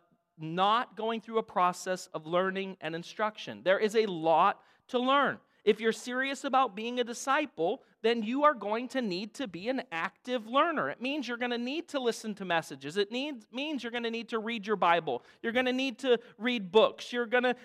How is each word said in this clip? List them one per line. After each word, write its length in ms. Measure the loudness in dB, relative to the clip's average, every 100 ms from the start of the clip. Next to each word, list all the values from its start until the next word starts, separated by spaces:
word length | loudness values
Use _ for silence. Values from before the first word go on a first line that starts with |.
| _ _ _ -12
not 580 | -6 0 2 2 -2 -6
going 240 | -4 -4
through 180 | -4 -4
a 40 |
process 680 | -2 2 2 2 -4 -6 -6
of 180 | -10 0
learning 500 | 2 2 -2 -6 -8
and 160 | -8 -8
instruction. 640 | -8 -4 -4 -4 -10 -2
There 160 | 2 4
is 160 | 4
a 120 | 2 2
lot 580 | 2 4 6 6 2 _ _ -4
to 100 | 0
learn. 400 | 2 4 2 -2 _ _
If 160 | 0 2
you're 120 | 2
serious 500 | 0 -2 -2 -2 -4
about 320 | 0 2 2
being 240 | -2 -4 -2
a 60 |
disciple, 800 | -4 -4 0 0 0 -2 -2 -2 _ _
then 220 | 0 0
you 180 | 0 4
are 100 | 4
going 360 | 4 0 -4 -2
to 120 | -4
need 320 | -2 -2 -6
to 120 | -8 -8
be 220 | -6 -4
an 160 | -4 -4
active 560 | -4 -4 -6 -6 -6 0
learner. 420 | 2 2 0 -2
It 100 | -4
means 280 | -4 -4 -4
you're 80 | -4
gonna 200 | -4 -4
need 300 | -4 -6 -6
to 100 | -2
listen 340 | -2 -2 -6
to 100 | -6
messages. 520 | 0 0 -2 -8 -6 -2
It 160 | -2
needs, 340 | -4 -6 -8 -12
means 320 | -8 -6 -4
you're 80 | -6
gonna 180 | -6 -4
need 180 | -6 -4
to 100 | -6
read 260 | -4 -4 -4
your 80 |
Bible. 480 | 2 4 4 2 -4 -8 _
You're 120 | -2
gonna 200 | 0 0
need 280 | 0 -2 -2
to 180 | 2 2 0 -6
read 360 | -2 -2 4
books. 400 | 6 6 4 -6
You're 140 | -6 0
gonna 280 | 2 2 0